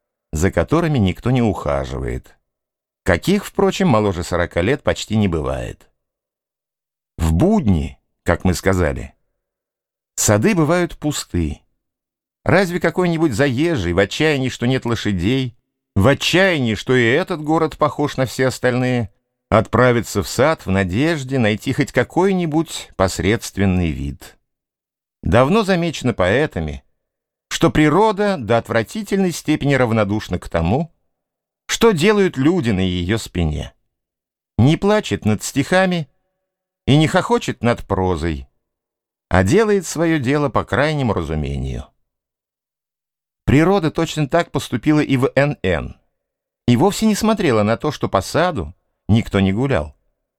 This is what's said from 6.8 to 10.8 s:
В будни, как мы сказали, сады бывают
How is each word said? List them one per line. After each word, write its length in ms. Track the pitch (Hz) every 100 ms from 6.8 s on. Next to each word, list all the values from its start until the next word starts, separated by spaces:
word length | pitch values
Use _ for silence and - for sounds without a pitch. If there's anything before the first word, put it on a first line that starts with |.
| _ _ _ -
В 140 | 82
будни, 680 | 82 180 220 113 85 - - _ _
как 220 | - 85
мы 100 | 95
сказали, 600 | 85 95 92 78 62 62 _ _ _ _ _ _ _ _ _ _ -
сады 380 | - 104 185
бывают 420 | 175 147 180